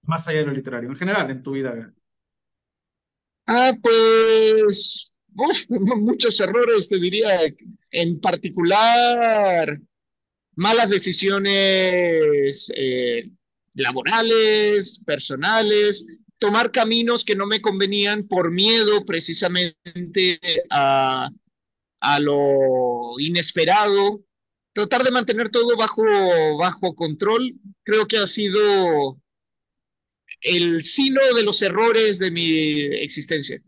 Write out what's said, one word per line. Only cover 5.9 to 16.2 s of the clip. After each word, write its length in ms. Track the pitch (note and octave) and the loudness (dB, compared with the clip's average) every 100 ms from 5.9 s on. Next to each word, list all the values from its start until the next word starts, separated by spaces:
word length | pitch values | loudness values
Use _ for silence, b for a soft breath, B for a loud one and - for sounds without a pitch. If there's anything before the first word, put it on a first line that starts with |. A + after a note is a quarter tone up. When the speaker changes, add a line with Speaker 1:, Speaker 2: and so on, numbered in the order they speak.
| A#3+ G#3+ - A#3 G#3+ | 0 0 0 0 0
Speaker 2:
errores, 480 | F#3 A3+ A#3 A3 F3+ | 0 0 2 2 0
te 100 | F#3+ | -2
diría, 420 | F3+ G3+ A3 F#3 D#3+ - - - _ | -2 0 0 2 0 -4 -20 -20 _
en 300 | - E3+ D#3+ | -4 -2 -2
particular, 1600 | F#3 F3 F#3 F3+ E3+ G3+ A3+ A#3+ A#3+ A#3+ A#3 A3 G3+ F3 D#3 D3 - _ _ _ _ _ _ - | -2 -2 -6 -2 2 4 4 4 4 2 2 2 2 2 0 -6 -14 _ _ _ _ _ _ -4
malas 340 | G3 A3+ A3 | 2 2 2
decisiones, 1800 | G3+ G3 F3 F#3+ G3 G3 G3 G3 F#3+ F#3 F3+ F3 E3 D3+ D3 C#3 C#3 - - | 0 -2 -2 0 0 0 2 2 2 2 2 0 2 2 2 0 -4 -10 -6
eh, 540 | C3 B2+ B2 A#2 A#2 _ _ _ _ | -4 -2 -4 -4 -8 _ _ _ _
laborales, 1300 | - C3 B2+ C#3 A3+ A3+ A3+ A3 G#3+ G#3 G#3 F#3+ - - | -6 -4 -4 -2 0 2 4 4 2 2 0 -2 -12 -6
personales, 1000 | C#3+ - C3+ E3+ A3 G#3+ G#3 G#3 G3+ - - | -6 -4 -4 0 2 2 2 2 -2 -10 -20